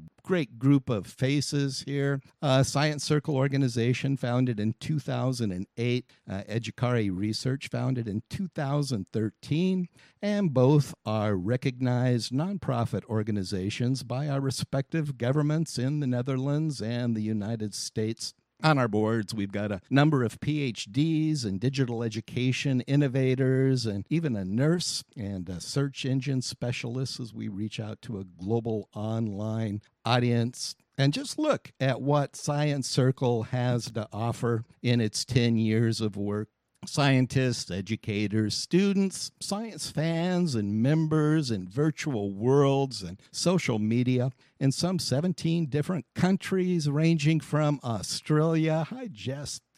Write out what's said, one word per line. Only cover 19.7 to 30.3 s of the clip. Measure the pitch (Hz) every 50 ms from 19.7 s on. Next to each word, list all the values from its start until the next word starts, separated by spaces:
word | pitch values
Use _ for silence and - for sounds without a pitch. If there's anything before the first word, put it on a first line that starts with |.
| 101
a | 95 - _
number | 131 139 147 156 151 131 120
of | 107 - -
P | - 147 151 147 139
H | 127 101 - - 104
Ds | 101 135 156 165 160 151 156 156 156 143 117
and | 101 95 95
digital | 117 135 131 135 131 120 117 113 117
education | 113 104 113 - - - 123 123 131 120 - - 139 131 123 -
innovators | - 139 147 147 131 120 135 131 131 127 131 135 127 131 131 135 135 131 123 113
and | 113 101 101 95 -
even | 147 170 165 143 113
a | 101 92
nurse | 92 101 120 139 156 175 180 - - - - - - _
and | 135 101 101 98 92 87 90
a | 90 82
search | - - - 143 143 139 131 - -
engine | 131 131 135 127 143 135 127
specialist | 123 - - - 123 120 120 - - 117 120 131 131 127 - -
as | 123 104 107
we | 110 110 110
reach | 101 95 107 107 - -
out | 107 92 - - -
to | - 110 95
a | 98
global | 90 87 85 92 101 113 117 110 117 110 104 95 - _
online | 104 104 110 113 113 117 107 98 98 107 110 110 113 113 107 101 104 - _ _ _ -
audience. | 113 120 123 120 120